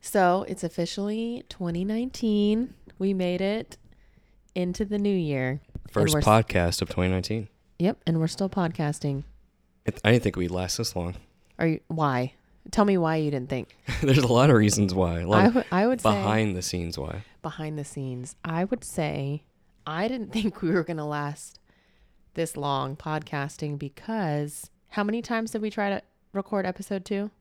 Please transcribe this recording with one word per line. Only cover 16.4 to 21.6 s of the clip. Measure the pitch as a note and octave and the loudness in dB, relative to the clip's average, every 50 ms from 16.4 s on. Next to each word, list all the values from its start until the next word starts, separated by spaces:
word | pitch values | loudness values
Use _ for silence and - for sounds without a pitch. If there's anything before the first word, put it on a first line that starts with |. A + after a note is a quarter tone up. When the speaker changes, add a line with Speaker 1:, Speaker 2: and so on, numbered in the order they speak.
| A2 G#2+ F#2+ | 2 2 0
Speaker 2:
the | F2+ F2 | -4 -4
scenes | - - F2+ F2 E2+ E2+ | -4 -4 -4 -4 -4 -6
why. | - C#2 D#2 D#2+ F#2+ G#2 - - _ _ | -6 -6 -6 -8 -10 -10 -14 -20 _ _
Speaker 1:
Behind | D#3+ D3 - D#3 D#3 D#3 | -12 -10 -8 -10 -8 -8
the | D3+ C#3+ | -8 -10
scenes. | - - D3 C3+ C3 B2+ B2 B2+ - - _ _ | -10 -10 -10 -8 -8 -8 -10 -12 -14 -16 _ _
I | - E3 E3 F3+ | -6 -2 -2 -2
would | G3 B3+ A#3 - | -2 -2 -6 -6
say | - - - D#3+ D3+ D3+ C#3+ C#3 C#3 C#3+ D3+ _ _ _ _ _ _ _ _ _ | -8 -4 -4 -2 -2 -2 -4 -4 -4 -6 -6 _ _ _ _ _ _ _ _ _
I | D3+ D#3 E3 F#3+ | -8 -6 -4 -4
didn't | A3+ B3+ C4 G#3+ - - | -4 -4 -6 -8 -6 -4
<laughs> | |
think | A3 G3+ G#3+ E3+ - - | -2 -2 -2 -4 -2 -2
we | E3 | 0
were | E3 F3+ D#3+ | 0 0 0
gonna | D#3 E3+ D#3 D3+ D3 | -2 -6 -6 -6 -4
last | D3 D3 D3 C#3+ D3 - - - - - | -4 -4 -4 -6 -8 -10 -14 -20 -20 -20